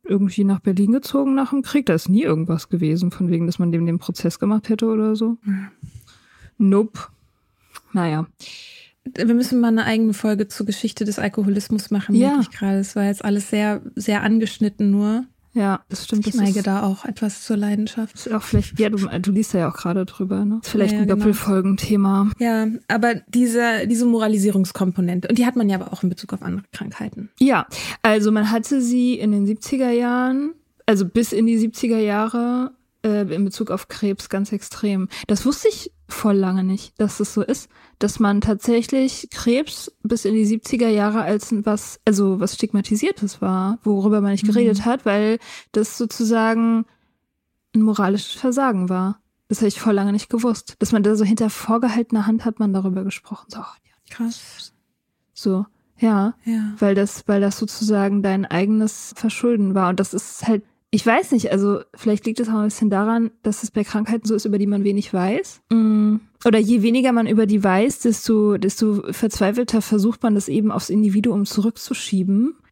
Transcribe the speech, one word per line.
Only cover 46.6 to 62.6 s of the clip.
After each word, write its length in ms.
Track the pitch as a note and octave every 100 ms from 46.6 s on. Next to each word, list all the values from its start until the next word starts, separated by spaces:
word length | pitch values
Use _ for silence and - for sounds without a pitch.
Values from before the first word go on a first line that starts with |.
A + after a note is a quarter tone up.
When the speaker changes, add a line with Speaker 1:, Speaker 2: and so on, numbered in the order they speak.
| A3+ A3+ - _ _ _ _ _ _ _ _ A3
Speaker 1:
ein 60 |
moralisches 520 | A3 G#3 F#3+ G3+ -
Versagen 560 | - C4 B3 C4+ G3 F3+
war. 300 | F#3 F#3+ - _ _ -
Das 120 | G#3+
habe 80 | G#3
ich 100 | -
voll 140 | A3+
lange 180 | G3+ G3+
nicht 180 | G#3 -
gewusst. 460 | A#3 A#3+ A3 - -
Dass 120 | G#3
man 120 | A3
da 120 | G3+ G#3+
so 80 | G3+
hinter 240 | A3 A3
vorgehaltener 800 | - - A3+ A#3+ A3+ A3+ A3 G3+
Hand 180 | A3 A#3
hat 140 | G#3+
man 140 | G#3+
darüber 300 | F#3+ F#3+ F#3
gesprochen. 440 | F#3+ - - G3+ -
So, 100 | G3+
oh, 180 | - - _
die 60 |
hat 180 | _ - -
Speaker 2:
Krass. 560 | A#3 - - - - _ _ _ _ _ _
Speaker 1:
So, 320 | - G3+ F#3+ G#3 _ _ -
ja. 380 | A3+ G#3 G3+ - A#3
Speaker 2:
Ja. 280 | A3+ G#3+ G#3
Speaker 1:
Weil 140 | G3+ G3
das, 320 | G3+ - -
weil 140 | G3+
das 160 | G3 -
sozusagen 640 | G#3+ - G#3+ G#3 G3 G3+
dein 240 | G3 F#3+ F#3+
eigenes 680 | E3+ G3+ G#3+ G#3+ - - -
Verschulden 580 | A3 - A#3+ A3+ G3 F#3+
war. 140 | F3+
Und 100 | F#3
das 140 | F#3+
ist 340 | - - - -
halt, 160 | G#3 - _ _
ich 120 | G#3+ A#3
weiß 260 | B3+ -
nicht, 200 | A#3+ A3
also 300 | G3 G3+ G3+ - -
vielleicht 300 | A3 G#3+ A3+
liegt 120 | A#3
es 100 | A3+
auch 40 |
ein 100 | A3